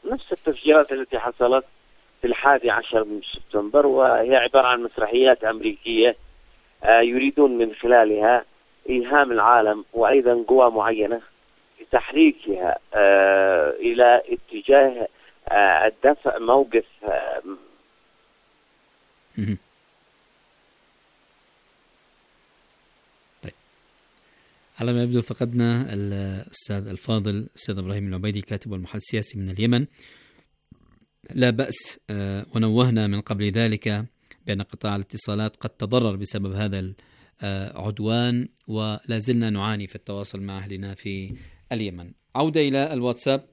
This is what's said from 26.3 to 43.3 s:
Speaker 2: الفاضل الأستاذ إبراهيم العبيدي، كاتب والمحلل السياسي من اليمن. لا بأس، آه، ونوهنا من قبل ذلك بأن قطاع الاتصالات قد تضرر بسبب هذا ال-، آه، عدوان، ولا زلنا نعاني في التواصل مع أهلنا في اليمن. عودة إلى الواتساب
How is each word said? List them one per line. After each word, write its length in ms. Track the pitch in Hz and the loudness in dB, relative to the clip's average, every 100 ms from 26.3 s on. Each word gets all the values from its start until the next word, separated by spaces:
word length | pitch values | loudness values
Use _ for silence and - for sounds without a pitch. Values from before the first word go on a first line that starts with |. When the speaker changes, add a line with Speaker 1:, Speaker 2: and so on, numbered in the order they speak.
| 95 - - - 101 101 | -10 -12 -14 -8 -8 -8
Speaker 2:
الفاضل 420 | 92 - 110 101 | -12 -4 -4 -2
الأستاذ 480 | 101 110 - - 98 | -6 -8 -12 -10 -8
إبراهيم 300 | 92 101 101 | -6 -6 -6
العبيدي، 320 | 92 104 101 | -6 -6 -6
كاتب 300 | - 101 110 | -8 -10 -8
والمحلل 260 | 95 90 107 | -10 -10 -12
السياسي 420 | - 110 - 107 | -6 -6 -6 -8
من 120 | 95 | -8
اليمن. 360 | 92 113 120 147 _ - _ _ _ _ _ _ _ _ _ _ _ - | -2 0 0 -2 _ -20 _ _ _ _ _ _ _ _ _ _ _ -12
لا 160 | - 123 | 0 0
بأس، 500 | 113 139 - - - - | 0 -4 -6 -8 -12 -12
آه، 360 | 104 98 98 - 120 | -8 -6 -8 -6 -2
ونوهنا 500 | 110 113 127 113 104 | 0 2 2 2 0
من 140 | 101 | -4
قبل 300 | - 101 104 | -6 -4 -2
ذلك 540 | 104 113 107 110 104 117 _ _ - - | -2 -2 -2 -4 -6 -8 _ _ -18 -8
بأن 160 | 98 | -8
قطاع 340 | 98 - 107 101 | -8 -10 -8 -6
الاتصالات 600 | 95 110 - 104 110 _ | -8 -10 -8 -6 -6 _
قد 140 | - | -14
تضرر 460 | _ 107 123 117 95 | _ -2 0 0 -4
بسبب 360 | 101 107 98 | -8 -8 -6
هذا 260 | 98 107 98 | -4 -4 -6
ال-، 160 | 92 95 _ _ _ _ | -8 -14 _ _ _ _
آه، 440 | 101 98 98 - 104 | -8 -8 -10 -10 -10
عدوان، 640 | 104 107 117 120 120 123 _ - | -6 -2 -2 0 -2 -6 _ -10
ولا 500 | 107 107 107 - 113 | -6 -6 -8 -6 -6
زلنا 320 | 110 120 113 | -2 0 0
نعاني 360 | 101 104 104 98 | -2 -4 -6 -10
في 100 | - | -14
التواصل 440 | - 101 98 98 | -12 -12 -10 -12
مع 180 | 98 98 | -12 -12
أهلنا 360 | 98 95 98 | -12 -12 -12
في 400 | 98 101 95 95 - - - _ | -12 -10 -8 -10 -14 -18 -20 _
اليمن. 380 | 120 104 87 87 - _ | -8 -6 -10 -18 -20 _
عودة 260 | 131 156 156 | -4 -2 0
إلى 320 | 143 135 147 | 0 0 -2
الواتساب 520 | 139 123 120 - | -2 -4 -2 -2